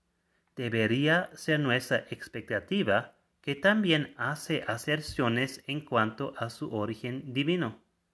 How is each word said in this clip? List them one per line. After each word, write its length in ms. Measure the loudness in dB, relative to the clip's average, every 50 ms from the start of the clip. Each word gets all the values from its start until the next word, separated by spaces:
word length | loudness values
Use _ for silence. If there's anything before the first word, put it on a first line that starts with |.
| _ _ _ _ _ _ _ _ _ _ _
debería 760 | -6 -4 0 2 2 4 4 4 4 4 4 4 4 2 -2 -6
ser 260 | -6 -2 0 2 2
nuestra 440 | 4 4 2 2 2 2 0 0 0 -4
expectativa 1080 | -10 -12 -12 -10 -12 -10 -6 -4 -4 -4 -2 -2 -2 0 2 2 2 2 2 -2 -8 _ _ _ _ _
que 140 | _ -6 -4
también 600 | 2 2 4 4 4 4 4 2 2 2 -2 -6 -6
hace 460 | -6 -4 -4 -6 -4 -4 -4 -2 -2 -2
aserciones 960 | -4 -4 -2 -2 -2 -2 -2 -4 -2 0 2 2 2 2 0 -2 -4 -8 -10
en 140 | -8 -8 -8
cuanto 540 | -6 0 2 2 2 2 0 -4 -8 -8 -6
a 140 | -6 -6 -8
su 220 | -6 -8 -8 -6 -4
origen 580 | -2 -2 -2 -4 -6 -8 -8 -8 -8 -10 -6 -4
divino. 500 | -2 0 0 0 0 0 -2 -4 -8 _ _ _ _ _ _